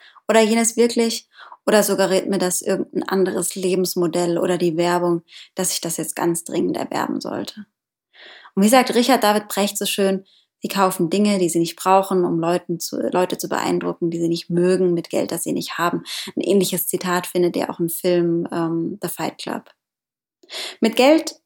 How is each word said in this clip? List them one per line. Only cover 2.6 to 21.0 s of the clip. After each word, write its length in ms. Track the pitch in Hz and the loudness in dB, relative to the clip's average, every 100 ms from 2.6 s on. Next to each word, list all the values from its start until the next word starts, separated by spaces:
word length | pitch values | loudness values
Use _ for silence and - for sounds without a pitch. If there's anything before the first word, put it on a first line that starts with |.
irgendein 460 | - 185 - - - | -2 -4 -2 -6 -2
anderes 480 | 190 185 175 175 190 | 0 0 0 -4 -4
Lebensmodell 840 | 185 185 180 - 175 175 175 170 | 0 0 0 0 0 0 0 0
oder 200 | 180 175 | 0 0
die 180 | 175 160 | 0 2
Werbung, 460 | 175 175 175 170 - - - - | 2 2 2 0 -4 -20 -12 -4
dass 160 | 185 | -4
ich 80 | - | -2
das 160 | 165 170 | -4 -4
jetzt 180 | 160 | -6
ganz 300 | - 175 170 | -2 -2 -2
dringend 320 | - 170 - - | -4 -2 -2 -2
erwerben 440 | - - - - | -4 -4 -4 -4
sollte? 460 | - - - - 202 _ _ _ _ - - - - | -6 -8 -8 -12 -20 _ _ _ _ -20 -20 -20 -6
Und 80 | - | 0
wie 60 | 214 | 4
sagt 260 | 254 254 | 6 4
Richard 300 | 208 240 254 | 2 2 4
David 240 | 208 208 208 | 4 2 -2
Precht 280 | 196 202 - | -2 -2 -2
so 100 | 202 | -4
schön, 380 | - 196 190 - _ _ _ | 0 0 0 -6 _ _ _
sie 80 | 208 | -6
kaufen 400 | 202 190 180 165 | 0 2 2 0
Dinge, 300 | 190 208 202 | 2 2 2
die 100 | 170 | 2
sie 120 | 170 | 0
nicht 160 | 170 - | -2 -2
brauchen, 480 | 190 190 190 185 | 2 2 4 0
um 160 | 175 170 | 0 0
Leuten 400 | 165 175 - 170 | 0 -2 -2 -6
zu, 200 | - - - | -6 -6 -2
Leute 280 | 180 180 - | 0 -2 -4
zu 100 | 185 | -6
beeindrucken, 600 | - - 175 180 175 170 | -4 -2 -2 -4 -4 -4
die 80 | 170 | -2
sie 100 | 170 | -2
nicht 220 | 170 - | -2 -2
mögen, 420 | 170 180 185 185 | 2 2 2 2
mit 160 | 170 - | 0 -2
Geld, 220 | - - | -4 -2
das 140 | 165 | -4
sie 80 | - | -4
nicht 260 | - 170 - | -6 -6 -4
haben. 240 | 170 170 - - - | -2 -2 -6 -10 -8
Ein 60 | - | -4
ähnliches 480 | - 196 180 180 - | 2 2 2 -2 -4
Zitat 400 | 180 185 180 175 | -4 -2 -2 -2
findet 260 | 180 175 | 0 0
ihr 160 | - - | 0 -4
auch 80 | - | -4
im 100 | 170 | -4
Film, 600 | - 185 175 170 170 170 | -2 0 2 2 0 -2
ähm, 480 | 175 165 165 165 202 | -4 -2 -2 -4 -6
The 80 | 170 | -8
Fight 300 | - 160 - | -6 -8 -8
Club. 320 | - - - _ _ _ _ _ _ _ - - - - | -8 -10 -12 _ _ _ _ _ _ _ -16 -12 -12 -2
Mit 160 | 226 | 0
Geld 400 | 226 | 4